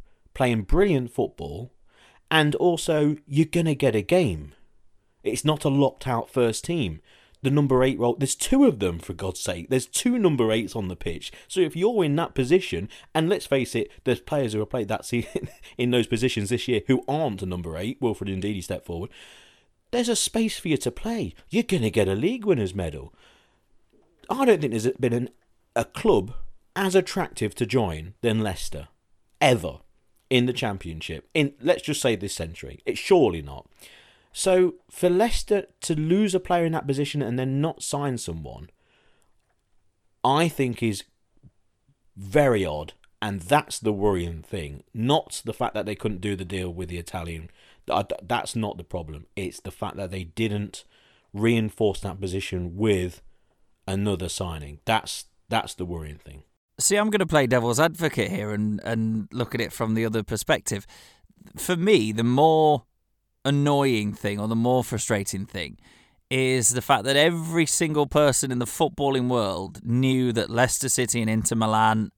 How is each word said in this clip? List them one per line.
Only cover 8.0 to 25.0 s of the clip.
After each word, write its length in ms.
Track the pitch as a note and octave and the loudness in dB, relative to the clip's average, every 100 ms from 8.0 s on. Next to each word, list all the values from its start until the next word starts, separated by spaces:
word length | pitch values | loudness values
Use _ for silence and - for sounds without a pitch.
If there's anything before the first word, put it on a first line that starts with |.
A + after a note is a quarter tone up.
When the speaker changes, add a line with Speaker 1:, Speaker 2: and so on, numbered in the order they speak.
| A#2+ A#2+ | 0 0
Speaker 1:
there's 180 | C3+ | -2
two 300 | - - C4+ | -2 2 6
of 160 | C4+ A#2+ | 6 4
them, 180 | F#2+ E2 | -2 -2
for 140 | - | -8
God's 300 | E2+ F#2+ - | -8 -8 -6
sake. 280 | - E2+ - | -6 -6 -2
There's 180 | C3 - | -2 0
two 300 | - B3 B3 | -2 0 4
number 360 | F#3 C#3 A2 | 4 4 2
eights 200 | A2 G2 | 2 0
on 140 | A#2 F#2 | -4 -6
the 80 | F2 | -6
pitch. 380 | - E2 - - - | -8 -8 -12 -16 -6
So 100 | F#3 | 0
if 160 | D#3+ D#3+ | 0 2
you're 300 | G3+ A3+ D#3+ | 0 2 2
in 100 | D3 | 2
that 180 | E3+ | 0
position, 540 | - B2+ F#3 - E2+ G2+ - - | -2 4 4 2 -6 -6 -12 -6
and 140 | D#3 D#3+ | -2 0
let's 180 | G3+ - | 0 0
face 300 | C#3 A#2+ A2+ | 0 0 -2
it, 160 | - - - | -4 -4 -2
there's 160 | A#2+ | -2
players 320 | - D3+ A#2+ | 0 -2 0
who 60 | G#2+ | -2
have 100 | G#2+ | -2
played 180 | B2+ G2+ | -4 -4
that 180 | G#2+ - | -6 -2
season 440 | A#2+ - - - - | -4 -2 -6 -8 -12
<laughs> 140 | - - | -14 -4
in 140 | B2 | 2
those 160 | B2 A2 | 2 2
positions 420 | A2+ B2 - G2+ | 0 0 0 -2
this 200 | A#2+ - | -2 0
year 140 | A2 - | 0 2
who 160 | C3 - | 2 2
aren't 320 | D3+ D3 F#2+ | -2 -2 -4
a 40 | F#2+ | -6
number 300 | F2 E2 D#2+ | -6 -6 -6
eight. 220 | G#2 C#3 | -6 -2
Wilfred 300 | A#2+ G2+ G2+ | -2 -2 -4
Ndidi 340 | F#2+ G2+ G2 | -4 -4 -4
stepped 220 | - F2+ - | -6 -8 -8
forward. 240 | E2+ F#2+ - - - - _ _ _ _ | -10 -10 -14 -20 -20 -20 _ _ _ _
There's 160 | A#3+ A#3+ | -2 0
a 80 | G#3+ | -2
space 420 | - A3+ A3 - | -2 0 -2 -2
for 120 | E3+ | -2
you 80 | F3 | 0
to 140 | - | 0
play. 420 | - A3 A#3 A#2 - - | -4 -6 -4 -6 -10 -4
You're 140 | A#3+ | -2
gonna 260 | A#3+ E3+ A2 | 0 0 2
get 180 | A2 F#2+ | 2 2
a 80 | G2 | 2
league 300 | E3+ B3+ G#3 | 0 0 0
winners 280 | D3 F#2+ | 0 0
medal. 400 | G2 E2+ C#2+ - - _ _ _ _ _ _ _ _ _ _ - | -4 -6 -8 -14 -20 _ _ _ _ _ _ _ _ _ _ -8
I 160 | B3 C4 | 0 4
don't 160 | F3+ | 4
think 100 | C#3+ | 2
there's 160 | A2+ A#2 | 0 -2
been 180 | - | 0